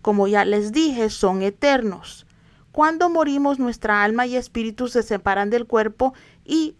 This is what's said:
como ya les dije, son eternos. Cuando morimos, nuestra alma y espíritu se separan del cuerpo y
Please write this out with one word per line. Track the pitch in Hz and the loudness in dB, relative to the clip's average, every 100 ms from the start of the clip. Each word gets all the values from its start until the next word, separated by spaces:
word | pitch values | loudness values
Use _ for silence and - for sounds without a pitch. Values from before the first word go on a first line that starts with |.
como | - 208 196 | -2 2 2
ya | 208 196 | 2 2
les | 208 208 | 0 0
dije, | 262 320 247 220 | 0 0 2 -2
son | - 196 190 | 0 0 0
eternos. | 196 196 285 269 220 180 - - - _ _ _ _ | -2 0 0 2 0 -6 -14 -20 -20 _ _ _ _
Cuando | - 311 320 359 | 0 2 2 0
morimos, | 339 294 277 285 269 | 2 0 0 0 0
nuestra | 247 233 220 208 | -4 -4 -2 0
alma | 208 226 247 | 2 0 -2
y | 247 | -2
espíritu | 240 233 226 214 247 | -4 -6 -6 -4 -2
se | 240 | -2
separan | 220 202 202 196 202 | -2 -2 -2 0 0
del | 240 233 | 0 0
cuerpo | 220 220 - 262 - - _ - | 0 0 0 -2 -2 -20 _ -4
y | 320 311 - | -2 -2 0